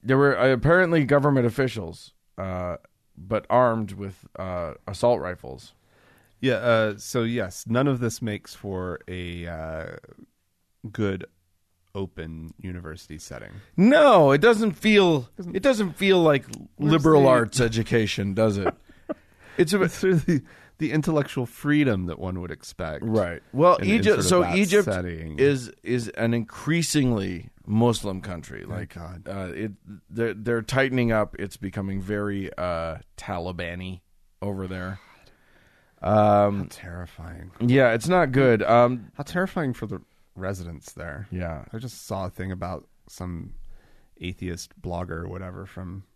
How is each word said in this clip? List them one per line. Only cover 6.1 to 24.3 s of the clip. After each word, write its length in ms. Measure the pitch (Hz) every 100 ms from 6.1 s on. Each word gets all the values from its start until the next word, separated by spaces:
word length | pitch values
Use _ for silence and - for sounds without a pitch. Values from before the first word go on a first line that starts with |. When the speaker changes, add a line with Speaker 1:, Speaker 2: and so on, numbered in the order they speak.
| _ _ _
Speaker 2:
Yeah. 140 | 131 113
Uh, 420 | 120 113 110 104
so 260 | - 127
yes, 420 | 113 120 95 - -
none 200 | 117 143
of 120 | 131
this 220 | 120 -
makes 320 | 113 104 - -
for 440 | 101 92 92 85 -
a, 380 | 90 87 87 85
uh, 380 | 82 80 80 85 82 - - - _ _ _ _ _ 107
good 340 | 98 101 95 - _ _ _ _ _ _ 98
open 580 | 95 - 80 80 82 -
university 580 | 92 90 85 78 - 78
setting. 320 | - 62 50 98 - -
Speaker 1:
No, 540 | 202 294 285 208 143
it 100 | 143
doesn't 300 | 208 220 220
feel, 580 | 160 214 208 185 151 117 -
Speaker 2:
Doesn't 180 | 175 190
Speaker 1:
it 60 |
doesn't 300 | 269 233 196
feel 260 | 147 196 185
like 220 | 160 143 139 - - _
Speaker 2:
Where's 140 | 143
Speaker 1:
liberal 300 | 160 151 151
Speaker 2:
the 40 | 135
Speaker 1:
arts 320 | 127 113 -
education, 720 | 117 113 110 120 107 - 101
does 240 | 98 110 101
it? 160 | 95 -
Speaker 2:
<laughs> 360 | _ - _ - _ _ - -
Speaker 1:
It's 160 | 165
a 100 | 196
Speaker 2:
It's 180 | 170 -
really 400 | 190 175 - 151 - - - _
the 120 | 156
intellectual 540 | 151 151 151 139 - 120
freedom 640 | - 143 147 139 101 87
that 120 | 80
one 220 | 92 92
would 100 | 87
expect. 520 | - - - 85 78
Speaker 1:
Right. 380 | 113 110 90 82 _
Well, 220 | 127 170 180
Speaker 2:
in, 80 | 95
in 60 | 220
Speaker 1:
Egypt, 100 | 214
Speaker 2:
sort 120 | 208
of 60 |
Speaker 1:
so 160 | 143